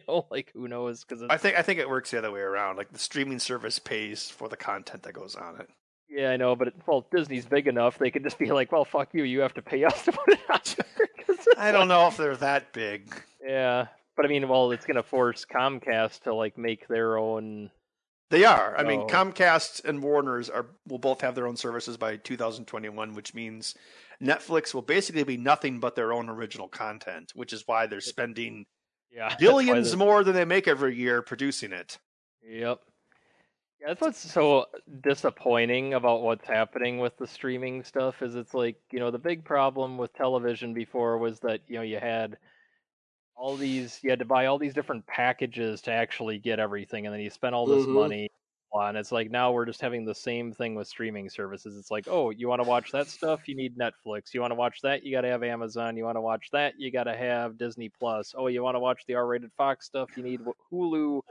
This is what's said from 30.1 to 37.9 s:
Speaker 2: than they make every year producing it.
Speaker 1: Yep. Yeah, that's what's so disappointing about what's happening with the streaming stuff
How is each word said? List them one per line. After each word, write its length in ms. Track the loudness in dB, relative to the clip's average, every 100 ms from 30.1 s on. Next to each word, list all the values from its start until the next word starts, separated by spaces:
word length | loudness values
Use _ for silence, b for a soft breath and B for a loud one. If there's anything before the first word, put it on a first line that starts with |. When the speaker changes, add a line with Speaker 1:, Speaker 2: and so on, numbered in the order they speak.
| 8
Speaker 2:
than 100 | 6
they 100 | 4
make 220 | 4 4 4
every 300 | 4 2 0
year 260 | 0 0
producing 500 | -2 -4 -4 -4 -6
it. 260 | -10 -12 -18 _ _ _ _
Speaker 1:
Yep. 380 | -14 -6 -4 -4 _ _ _ _ _ _ _ _ _ _
Yeah, 80 | -8
that's 120 | -2
what's 160 | -2 -4 -4
so 340 | 2 6 6 2 -8 -18 -4
disappointing 920 | 0 2 0 0 2 4 4 2 0
about 260 | 2 4 2
what's 260 | 2 -2 0
happening 520 | 0 0 -2 -2 -2
with 180 | -4 -4
the 100 | -12
streaming 560 | -8 -6 -6 -6 -10
stuff 380 | -8